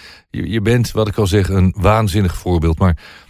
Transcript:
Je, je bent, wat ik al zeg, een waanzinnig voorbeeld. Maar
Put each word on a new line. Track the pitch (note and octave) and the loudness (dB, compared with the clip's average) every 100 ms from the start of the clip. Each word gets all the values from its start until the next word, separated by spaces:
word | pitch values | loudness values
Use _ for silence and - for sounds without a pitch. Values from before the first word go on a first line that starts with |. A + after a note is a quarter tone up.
| - - _ | -20 -20 _
Je, | - - | -10 -4
je | A2 | -2
bent, | G2+ B2 A2+ | 0 0 0
wat | A2 G#2+ | -2 -2
ik | - | 0
al | F#2+ | 0
zeg, | G#2 F2+ | 2 0
een | G2 F#2 - | 2 0 2
waanzinnig | F#2 A2 G#2+ G#2+ F#2 - | 2 2 2 0 -2 -2
voorbeeld. | F2+ E2+ E2 D#2 | -2 0 0 0
Maar | F#2+ D#2 - - - | 0 0 -6 -20 -20